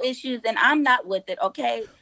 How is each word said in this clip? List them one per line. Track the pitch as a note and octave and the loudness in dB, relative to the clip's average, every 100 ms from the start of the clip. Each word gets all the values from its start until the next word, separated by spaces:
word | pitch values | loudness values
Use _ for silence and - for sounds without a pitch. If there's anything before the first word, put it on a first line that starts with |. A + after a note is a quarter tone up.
issues, | B3+ B3+ C4 B3 A3+ | -2 -4 -6 -4 -2
and | A3 | 2
I'm | B3 D4+ | 4 4
not | C#4 B3 F3+ | 4 2 2
with | F#3+ F#3+ | -4 -4
it. | F#3 | -2
Okay. | - - A#3+ A#3 G#3+ - | -2 0 -2 -2 -6 -2